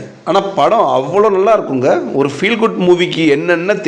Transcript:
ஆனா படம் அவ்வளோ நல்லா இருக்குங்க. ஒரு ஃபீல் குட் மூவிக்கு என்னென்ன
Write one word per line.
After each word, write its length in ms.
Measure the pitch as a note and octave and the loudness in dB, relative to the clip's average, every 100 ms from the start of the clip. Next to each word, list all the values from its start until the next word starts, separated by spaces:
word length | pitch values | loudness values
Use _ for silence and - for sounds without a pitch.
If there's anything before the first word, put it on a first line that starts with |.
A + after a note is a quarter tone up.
| - - | -10 -12
ஆனா 160 | - F#3+ G3 | -2 -2 -2
படம் 340 | F#3 D3 A3 D#3+ | 0 2 2 2
அவ்வளோ 420 | B2+ C3+ F#3 G#3+ | 0 0 0 2
நல்லா 240 | F#3+ G3+ | 2 2
இருக்குங்க. 340 | G#3 D3+ C3+ C3 E4+ C4 | 0 0 -2 0 0 -2
ஒரு 140 | C3+ C#3 | -2 -2
ஃபீல் 320 | - G3 A3+ | -2 -2 0
குட் 160 | A3 G3 | -2 0
மூவிக்கு 460 | F3+ F3 F3+ D#3+ D#3+ | 2 2 2 0 0
என்னென்ன 500 | C#3 E3+ E3+ F3+ G#3 | 2 0 -2 0 -2